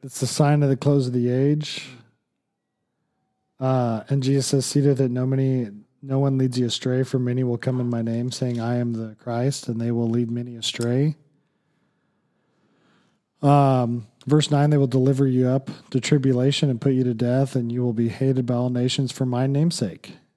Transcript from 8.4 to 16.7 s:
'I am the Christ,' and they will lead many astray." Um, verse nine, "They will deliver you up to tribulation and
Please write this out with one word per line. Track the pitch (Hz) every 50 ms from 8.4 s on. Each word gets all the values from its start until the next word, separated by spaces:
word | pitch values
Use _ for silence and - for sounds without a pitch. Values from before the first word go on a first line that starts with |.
| 131 123 120 120
'I | 117 117 123
am | 120 120 120 117
the | 113 113 110 107 -
Christ,' | - 123 117 117 123 139 135 - -
and | - 113 113
they | 117 120
will | 117 117 117 113
lead | 113 123 120 113
many | 120 120 120 123 120
astray." | 113 107 - - - 120 120 123 131 143 156 151 - _ _ _ _ _ _ _ _ _ _ _ _ _ _ _ _ _ _ _ _ _ _ _ _ _ _ _ _ _ _ _ _ _ _ _ _ _ _ _ _ _ _ _ _
Um, | - 139 143 143 139 135 131 127 123 113 120 120 107 - _ _ _
verse | 127 147 151 147 -
nine, | 147 143 143 147
"They | 151
will | 143 139
deliver | 127 127 131 127 139 135 131 139
you | 131 127 127 127
up | 127 131 139 135 - - - - _
to | - 127
tribulation | - - 151 143 131 135 127 123 127 139 139 - 156
and | 139